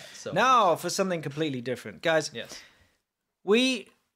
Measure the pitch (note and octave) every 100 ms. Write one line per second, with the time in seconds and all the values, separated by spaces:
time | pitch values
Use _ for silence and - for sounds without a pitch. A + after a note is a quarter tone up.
0 | - - A2 D#3+ B3+ B3+ F#3+ D#3 F3 F3+
1 | F#3+ F3 D3 C#3+ D#3+ B2+ B2+ B2 A2+ G2
2 | E3 D#3+ D3+ A#2 F#2+ - - _ _ _
3 | _ _ _ _ F3 A3 C4 A#3+ - _
4 | _